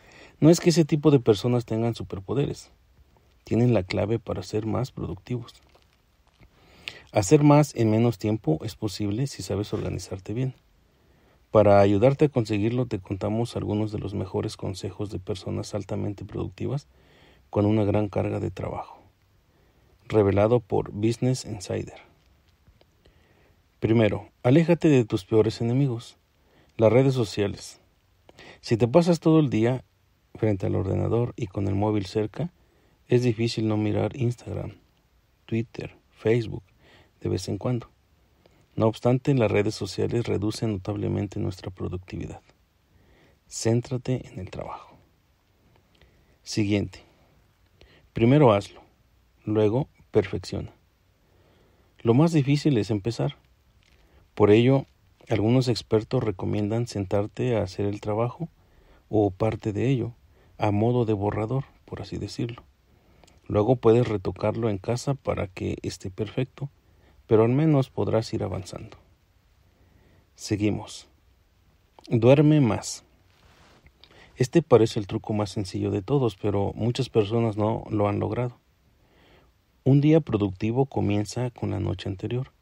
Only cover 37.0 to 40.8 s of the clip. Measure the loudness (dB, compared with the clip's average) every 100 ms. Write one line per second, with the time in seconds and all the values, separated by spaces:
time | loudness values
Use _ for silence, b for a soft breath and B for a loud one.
37 | b b -4 -4 -4 -6 -4 -4 -8 _
38 | _ _ _ _ b b b 0 0 2
39 | 0 0 2 2 4 2 0 -4 -8 -4
40 | -2 -2 -2 -2 -4 -4 -4 -4